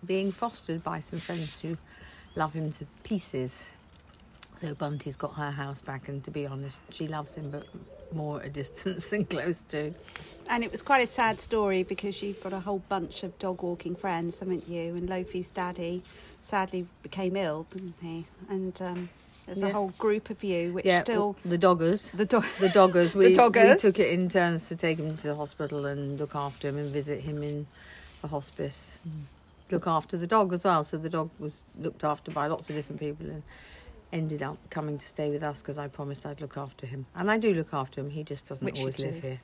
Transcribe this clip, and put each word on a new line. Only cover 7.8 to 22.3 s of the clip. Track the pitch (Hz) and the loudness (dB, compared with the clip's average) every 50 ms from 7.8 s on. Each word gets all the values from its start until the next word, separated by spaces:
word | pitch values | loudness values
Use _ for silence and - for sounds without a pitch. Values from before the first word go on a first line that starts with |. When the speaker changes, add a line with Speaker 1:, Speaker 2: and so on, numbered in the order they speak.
| - - - - - - - | -18 -18 -18 -20 -16 -8 -6
Speaker 1:
more | 156 151 147 147 147 | -4 -4 -4 -4 -6
at | - - | -6 -8
a | |
distance | 143 143 139 139 - - - 190 190 180 - | -8 -6 -6 -6 -6 -4 -4 -4 -2 -2 -2
<laughs> | - | -2
than | - 214 202 | 0 0 0
close | - - 151 127 175 175 - - - | 0 -2 -2 -2 -2 -2 -4 -6 -6
to. | - 151 151 151 170 - - - - - - - - - - - | -4 -4 -4 -4 -6 -10 -16 -16 -16 -16 -16 -16 -18 -18 -6 -2
Speaker 2:
And | 226 240 233 | -2 0 0
it | 208 | -2
was | - 226 | -4 -6
quite | - - 285 262 247 | 2 4 6 6 6
a | 233 | 4
sad | - - 240 226 220 - | 2 2 2 2 2 0
story | - - - 220 214 202 190 185 185 | -2 0 2 2 4 4 4 2 2
because | - 196 185 - 202 190 - | 0 -2 -4 -4 -6 -6 -4
you've | - 202 202 - | -6 -6 -6 -6
got | - 190 185 | -6 -6 -6
a | 190 | -6
whole | 175 196 202 196 185 - | -4 -4 -4 -4 -2 -2
bunch | 202 190 170 165 - - - | -2 -2 -2 -4 -6 -8 -10
of | 185 175 - | -10 -10 -6
dog | - 190 185 180 - | -4 -4 -4 -2 -2
walking | 175 175 175 - 165 175 | -4 -4 -4 -4 -6 -6
friends, | 175 - 196 180 165 170 170 170 - | -4 -4 -2 -2 -2 -2 -4 -4 -6
haven't | 190 190 185 170 - - | -4 -2 -2 -2 -4 -6
you? | 175 170 165 170 175 | -6 -4 -4 -4 -4
And | 175 175 180 | -4 -4 -4
Lofi's | 190 185 180 180 - 180 180 - | -4 -4 -4 -4 -6 -6 -6 -6
daddy | - - 180 180 180 180 175 170 175 180 180 - - - - - - - | -6 -6 -4 -4 -4 -4 -4 -4 -4 -6 -8 -10 -20 -20 -20 -20 -20 -20
sadly | - - - 202 190 190 - 185 180 175 - - - | -10 -2 0 0 0 0 -2 -6 -6 -6 -12 -18 -16
became | - - 185 190 185 180 | -12 -6 -2 -2 -2 0
ill, | 196 196 165 151 151 160 - | 0 0 -2 -2 -4 -6 -8
didn't | - 190 190 180 170 - | -12 -12 -12 -12 -12 -12
he? | 170 165 165 165 165 - - - 180 196 | -10 -10 -8 -8 -10 -12 -16 -20 -10 -6
And, | 202 190 190 185 180 - | -4 -4 -4 -4 -6 -6
um, | 185 180 180 180 180 175 - - - - - - - | -6 -6 -4 -6 -6 -8 -12 -18 -20 -20 -20 -20 -16
there's | - 180 190 196 | -10 -6 -2 -2
a | 202 | 0
Speaker 1:
Yeah. | 202 | 0
Speaker 2:
whole | 208 202 190 185 - | 0 -2 -2 -4 0
group | - 220 208 220 214 - | 2 2 2 2 0 -6
of | 220 - - | -10 -6 -2
you | 202 185 170 170 175 175 | 0 0 0 0 0 -2
which | 185 - | 0 4
Speaker 1:
Yeah, | 190 180 180 - | 6 6 6 4
Speaker 2:
still | - 233 220 208 208 196 - - | 4 2 2 2 0 0 -4 -2
Speaker 1:
the | 180 175 175 | 0 0 6
doggers. | 175 190 180 170 165 165 185 214 - - - | 8 8 8 8 6 4 4 2 0 -4 -2
Speaker 2:
The | 180 214 | -2 0
do-, | - | 4